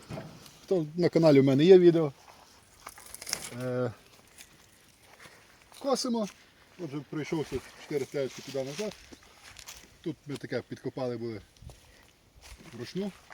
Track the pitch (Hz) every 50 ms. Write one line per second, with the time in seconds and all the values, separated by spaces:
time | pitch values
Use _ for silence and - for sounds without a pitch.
0 | - - - - - - - - - - - - - - 190 175 156 151 160 175
1 | 170 156 - 165 165 156 143 135 135 139 135 139 156 185 190 180 175 175 160 165
2 | 160 139 - - - - - - - - - - _ _ _ - - - - -
3 | - - - - - - - - - - 120 120 127 127 123 127 123 120 - -
4 | - - - - - _ _ - - - - - _ _ _ _ _ _ _ _
5 | _ - - - - - - - - - - - - - - - - 285 339 -
6 | - 254 233 226 208 185 - - - _ _ _ _ _ - - 175 139 135 151
7 | 135 - - 156 139 - 170 156 131 - 135 123 - - - - - - 156 139
8 | 127 - - 143 135 123 - - - 139 131 135 131 135 147 170 214 208 - -
9 | - - - - - - - - - - - - - - - - - - - _
10 | - 165 - - - 147 135 - - - 131 117 - - 127 - - 131 - 135
11 | 127 123 120 113 117 117 110 95 - _ _ - - - - - - - - -
12 | - - _ _ _ _ _ - - - - - - - - 110 120 - - 180
13 | 208 196 - - - -